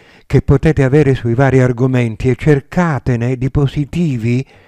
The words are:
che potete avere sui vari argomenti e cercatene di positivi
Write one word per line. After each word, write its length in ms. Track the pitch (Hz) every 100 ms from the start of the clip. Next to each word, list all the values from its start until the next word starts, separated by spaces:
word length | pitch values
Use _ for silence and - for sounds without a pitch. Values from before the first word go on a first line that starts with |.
| _ _ -
che 160 | 131
potete 420 | - 143 160 147
avere 320 | 135 143 139 123
sui 180 | 117
vari 260 | 117 135 131
argomenti 720 | 127 120 131 127 117 107 127
e 60 | 123
cercatene 1000 | 151 143 - - 175 127 - 117 120 131
di 140 | 131
positivi 960 | 143 139 151 143 165 170 123 113 123 135 _